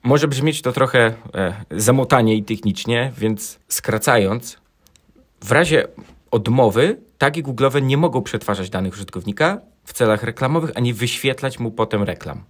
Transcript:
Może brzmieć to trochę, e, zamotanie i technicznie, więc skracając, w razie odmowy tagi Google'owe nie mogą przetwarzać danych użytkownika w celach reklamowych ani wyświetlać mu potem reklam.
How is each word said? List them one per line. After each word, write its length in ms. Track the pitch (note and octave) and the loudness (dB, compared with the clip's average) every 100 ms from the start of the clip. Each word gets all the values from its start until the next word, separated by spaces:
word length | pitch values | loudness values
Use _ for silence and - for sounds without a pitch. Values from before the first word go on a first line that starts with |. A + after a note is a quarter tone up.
Może 240 | B2 C#3+ D#3 | 4 2 2
brzmieć 340 | C3 D3 D3+ | 0 -2 -2
to 100 | C3 | -4
trochę, 420 | B2 C3 B2+ A2+ A2+ - - | 0 2 4 4 0 -10 -4
e, 180 | F#2 G2+ - | -4 -4 -10
zamotanie 640 | E2+ G#2+ C3 C3 C3+ A2 A2 | -2 2 2 4 4 4 2
i 80 | |
technicznie, 680 | G2+ A2+ G#2 G2 A2 A#2+ C3 A#2+ | 0 -4 -2 -4 -2 -2 -2 -2
więc 420 | A2 G#2 - - _ | -4 -4 -8 -16 _
skracając, 880 | - - G#2+ - A#2+ F#2+ A#2 - - _ _ _ _ _ _ _ _ | -6 -4 -2 2 4 2 -2 -8 -20 _ _ _ _ _ _ _ _
w 80 | - | 0
razie 360 | C3+ E3+ D3+ - - - - _ | 2 4 2 0 -8 -20 -20 _
odmowy 680 | A#2 G#2 B2+ A#2 G#2 D#3+ B3+ _ _ | -2 2 4 4 4 2 0 _ _
tagi 260 | C#3+ D3+ | -2 0
Google'owe 400 | C#3 B2+ C3+ C#3 | -8 0 2 2
nie 140 | C3+ C#3 | 2 2
mogą 240 | E3 C3+ | 2 0
przetwarzać 480 | G#2+ A2 - G2 F#2 | -4 -6 -4 -4 -4
danych 240 | F#2+ F#2+ | -4 -6
użytkownika 680 | G#2 G2 F#2 G#2+ G2+ D#3+ G3+ _ _ | -6 -12 -10 -10 -2 0 -2 _ _
w 100 | - | -18
celach 300 | - A#2 G#2+ | 0 2 2
reklamowych 480 | A#2 A2+ C3 D#3+ D#3+ - | -2 -4 -2 0 -2 -2
ani 180 | B2 | -2
wyświetlać 680 | A2+ A2+ - C3+ B2+ C3+ - | -2 -4 -2 -4 -2 -6 -6
mu 120 | A#2 | -8
potem 320 | G#2+ A2 G#2+ | -4 -2 -2
reklam. 400 | G2+ E2+ D#2 D2 - | -4 -6 -10 -12 -16